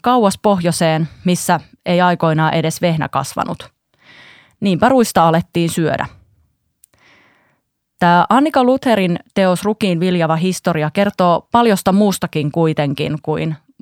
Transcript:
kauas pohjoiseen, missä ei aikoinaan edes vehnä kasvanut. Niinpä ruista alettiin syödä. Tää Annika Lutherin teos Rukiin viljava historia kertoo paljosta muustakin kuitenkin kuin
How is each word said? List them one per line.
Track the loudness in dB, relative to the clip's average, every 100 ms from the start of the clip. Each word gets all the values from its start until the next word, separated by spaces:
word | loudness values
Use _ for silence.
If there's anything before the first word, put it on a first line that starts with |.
kauas | 0 2 2 0
pohjoiseen, | 0 0 0 0 0 0 -4 -4
missä | -2 -2 0 -2 -4 _ -2
ei | 2
aikoinaan | 2 2 0 2 0
edes | 0 -2 -2
vehnä | -2 -2 -2
kasvanut. | -4 -6 -6 -6 -8 -14 _ _ _ _ -20 -20 -20 _ _
Niinpä | -2 2 2
ruista | 2 2 2 2
alettiin | 2 -2 -2 -2
syödä. | -2 -2 -4 -8 -12 _ _ _ _ _ _ _ _ _ _ _ _ _ _ _ _ _ _
Tää | 2 2 2
Annika | 2 2 2
Lutherin | 2 0 0 0 0 -4 -6
teos | -2 0 0
Rukiin | -2 -2 -2 0
viljava | 0 0 0 0
historia | -2 -2 -2 -2 -2
kertoo | -2 -2 0 0 0 0
paljosta | 2 2 2 2
muustakin | 2 2 0 -4 -4 -4
kuitenkin | -2 -2 0 -4 -4 -4 -6
kuin | -6 -6 -6 -8 _ _